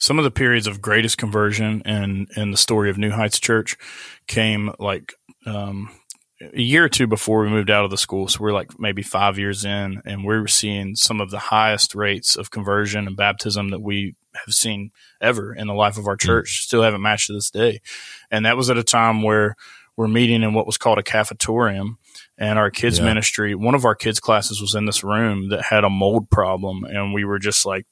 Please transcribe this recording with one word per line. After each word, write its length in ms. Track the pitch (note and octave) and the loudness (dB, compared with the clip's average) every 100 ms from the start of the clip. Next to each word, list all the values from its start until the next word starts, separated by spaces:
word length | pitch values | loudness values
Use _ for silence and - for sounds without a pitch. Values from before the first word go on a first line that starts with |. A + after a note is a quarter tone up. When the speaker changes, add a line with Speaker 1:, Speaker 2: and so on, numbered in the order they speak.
Speaker 1:
Some 140 | - D3+ | 0 2
of 40 | C#3 | 2
the 60 | |
periods 360 | - B2+ A#2+ G#2+ | 2 2 4 0
of 140 | G2 | -4
greatest 360 | G#2+ G#2+ A2+ - | 2 2 2 0
conversion 640 | A2 G#2 G#2 G#2 A2 G#2+ - | -2 0 0 0 -2 -2 -2
in, 420 | G#2+ G2 G2 G2+ A2 | -2 -2 -4 -4 -4
in 160 | G#2 | -2
the 60 | G2 | 0
story 320 | - A2 G#2 | 2 2 0
of 80 | F#2+ | 0
New 140 | G#2 | -2
Heights 280 | A2 G#2+ - | 2 0 0
Church 380 | - A2+ - - - - - - - | 0 0 0 -10 -14 -18 -20 -18 -6
came, 460 | A2+ A2 G#2 G#2 - | 0 0 0 -4 -4
like, 340 | G2+ F#2+ - - _ _ A2+ | -4 -4 -8 -20 _ _ -10
um, 440 | G#2 G2+ G2 G#2+ - - - _ _ D2+ | -8 -8 -10 -12 -18 -20 -20 _ _ -12
a 80 | D2 | -4
year 220 | A#2+ D#3 | 2 4
or 60 | D#3 | 4
two 180 | - A#2 | 2 2
before 320 | G#2+ - A2 | 2 2 2
we 80 | G#2 | 2
moved 200 | G#2+ G2+ | 2 4
out 140 | G#2 G2+ | 2 2
of 60 | |
the 60 | G2 | -2
school. 300 | - F#2+ F#2 | -4 -4 -2
So 120 | - | -2
we're, 100 | G#2+ | 0
like, 260 | G2+ - - | -2 -4 -6
maybe 240 | G#2+ G2 | -6 -4
five 380 | G2 - G2+ G2 | -4 2 2 2
years 240 | G2+ G2 | -4 -4
in, 380 | G2+ G2+ G2 G2 - | -4 -4 -4 -8 -10
and 200 | G2 G2+ | -8 -2
we 120 | A2 | -2
were 120 | G2+ | 2
seeing 480 | - G#2+ G2+ G2 G#2+ | 0 0 -4 -6 0
some 240 | - G#2+ | 0 0
of 100 | G2 | -4
the 80 | G2+ | -6
highest 560 | - G#2+ A2 G#2 - G2+ | 0 2 4 2 0 0
rates 400 | G#2 G2+ - - | -2 0 -2 -2
of 160 | F#2+ | -4
conversion 560 | G#2+ G2+ G2+ G#2 G#2 G2 | -6 0 0 0 -4 -4
and 80 | F#2+ | 0
baptism 540 | G2+ G2+ G#2+ G2+ G2 | 0 0 -4 -4 -4
that 100 | F#2+ | -6
we 340 | G#2 G2+ G2 - _ - - | -4 -4 -4 -10 _ -16 -4
have 80 | |
seen 380 | A2 A2+ G2+ G2+ _ _ - | -2 -2 -4 -10 _ _ -2
ever 340 | A2+ A#2 G2+ - | 0 0 -6 -8
in 120 | G#2+ | -4
the 60 | |
life 240 | G2+ G#2 G#2 | 0 0 0
of 100 | G2+ | -4
our 100 | G2 | -2
Speaker 2:
Mm. 80 | - | 2
Speaker 1:
church. 380 | A#2 - - - | 2 0 -6 0
Still 180 | A#2 | 4
haven't 180 | A2+ G#2 | 4 2
matched 260 | G#2 G#2 - | 0 0 -2
to 60 | |
this 160 | G#2 - | -4 -6
day. 300 | G#2 A#2 A2 - - - - - | 0 0 0 -12 -18 -18 -18 -6
And 160 | G#2+ A2+ | 0 2
that 120 | B2 | 2
was 120 | B2 | 2
at 80 | A#2+ | 0
a 60 | |
time 380 | A2+ A#2+ A2+ A2 | 2 4 4 4
where 320 | G#2+ G#2+ G#2 - - - _ - | 2 4 2 -2 -18 -20 _ -4
we're 140 | A2 | 0
meeting 340 | A#2 A#2+ A#2 | 4 4 4
in 100 | A2 | 2
what 140 | A2 G#2+ | 0 -2
was 100 | - | 0
called 200 | A#2+ G#2 | 2 2
a 60 | |
cafetorium, 920 | - A2 G#2 G#2+ - A#2 A2+ G2 G2+ A#2 _ - - - | 2 0 0 -2 -2 0 0 -2 -6 -10 _ -20 -20 -6
and 220 | G#2+ G#2+ | -2 2
our 100 | G2+ | 2
kids 300 | - A#2+ - | 2 0 2
Speaker 2:
Yeah. 60 | A2+ | 2
Speaker 1:
ministry, 500 | A2 - - G#2 G2 | 2 0 -2 -4 0
one 200 | A2+ C3+ | 2 4
of 100 | B2 | 2
our 100 | G#2+ | 2
kids 240 | A2+ A2 | -2 -2
classes 400 | - G#2+ - G2+ | 2 2 2 -4
was 160 | G2+ G#2+ | -4 -2
in 80 | G#2+ | -2
this 200 | - G2 | -2 -2
room 420 | G#2+ A2+ G2 G2 | 0 0 0 -2
that 120 | G2+ | -4
had 220 | - G#2+ G2+ | 2 4 4
a 40 | |
mold 400 | G2 G2 A2+ G#2+ | 4 2 2 2
problem. 540 | - F#2+ F#2+ F#2+ F#2+ | 2 2 0 -4 -8
And 300 | - G2+ G2+ | -8 -6 -4
we 100 | G2+ | -2
were 160 | G2+ G2+ | -2 -2
just, 260 | G2+ - G2+ | -2 0 -2
like, 200 | F#2+ - | -4 -6